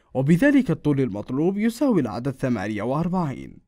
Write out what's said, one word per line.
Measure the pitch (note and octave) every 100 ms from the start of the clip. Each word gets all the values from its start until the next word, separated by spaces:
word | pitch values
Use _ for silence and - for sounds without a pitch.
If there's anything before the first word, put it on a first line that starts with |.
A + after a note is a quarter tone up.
| _
وبذلك | C3 C#3 E3+ C#4+ C#4 E3+
الطول | D#3 D3 C#3
المطلوب | B2 G2+ - C3 F3 G3+
يساوي | A3+ A3 C#4+ F#3+
العدد | A#2 A#2 C3+
ثمانية | C3 C3 A2+ G#2 G#2
وأربعين. | A#2 D3 F3 F#3 D3+ C2+ C2 -